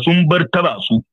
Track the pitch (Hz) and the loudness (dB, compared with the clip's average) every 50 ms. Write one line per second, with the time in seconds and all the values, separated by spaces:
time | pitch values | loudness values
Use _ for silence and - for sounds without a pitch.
0 | 123 170 170 180 170 151 175 175 170 - - 180 175 147 110 98 - - 113 113 | 2 2 2 2 2 2 2 0 0 -2 -2 -2 -2 -2 -4 -4 -4 -2 -2 -2
1 | - _ | -2 _